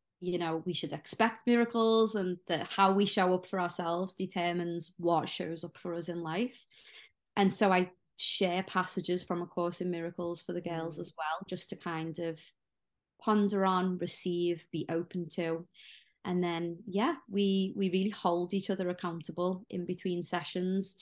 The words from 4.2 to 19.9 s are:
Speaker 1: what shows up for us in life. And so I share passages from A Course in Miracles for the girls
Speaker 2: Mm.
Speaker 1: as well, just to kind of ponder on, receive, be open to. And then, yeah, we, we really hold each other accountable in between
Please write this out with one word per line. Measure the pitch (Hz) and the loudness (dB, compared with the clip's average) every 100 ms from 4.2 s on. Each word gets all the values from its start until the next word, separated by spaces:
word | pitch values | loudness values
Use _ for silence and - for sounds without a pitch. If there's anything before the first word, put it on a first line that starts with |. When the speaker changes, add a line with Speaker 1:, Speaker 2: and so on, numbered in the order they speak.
| 185 180 175 175 170 170 - - | -4 -2 0 0 -2 -4 -6 -2
Speaker 1:
what | 170 165 - | 2 4 2
shows | - 175 165 | -4 -4 -6
up | 165 - | -10 -10
for | 180 | -6
us | 170 165 | -4 -4
in | 170 | -4
life. | 160 175 247 - - - - - - _ _ - | -4 -2 -2 -6 -20 -20 -20 -20 -20 _ _ 4
And | 190 | 4
so | - 202 | 6 4
I | 185 185 - _ - | 4 2 -6 _ -4
share | - - 185 180 | -2 2 2 0
passages | 185 185 180 190 165 180 | -2 -2 0 -2 -2 -2
from | - 175 | -2 -4
A | 175 | -4
Course | - 175 180 | -4 -4 -2
in | 180 | -4
Miracles | 170 170 170 170 170 | -4 -6 -6 -6 -6
for | - | -6
the | 180 | -6
girls | 170 165 165 - | -6 -6 -6 -6
Speaker 2:
Mm. | |
Speaker 1:
as | 170 - | -10 -6
well, | 156 165 196 | -4 -4 -6
just | 185 - | -8 -6
to | 165 | -8
kind | 175 160 160 160 | -6 -4 -6 -4
of | 165 160 - _ _ _ _ _ _ _ | -6 -6 -14 _ _ _ _ _ _ _
ponder | - 208 202 202 190 | 2 4 4 4 4
on, | 185 185 180 | 4 0 -2
receive, | 175 - 185 175 175 165 - | -2 0 0 0 0 -2 -4
be | 156 - | -6 -2
open | 165 170 185 156 | -4 -2 -6 -4
to. | - 165 165 175 - - - _ _ 190 | -4 -2 -4 -6 -20 -20 -20 _ _ -2
And | 180 | 0
then, | 175 170 170 170 - | 0 -2 -4 -6 -4
yeah, | 190 262 294 - | 0 0 -2 -4
we, | 196 196 190 190 - | 0 4 4 2 0
we | 190 | 0
really | 190 202 | 2 0
hold | - 180 175 180 | 0 0 0 0
each | 196 190 | -2 -2
other | 190 180 | -2 -2
accountable | 180 175 165 160 165 180 185 - | -2 -6 -6 -8 -2 -2 -2 -6
in | 185 | -8
between | 175 | -6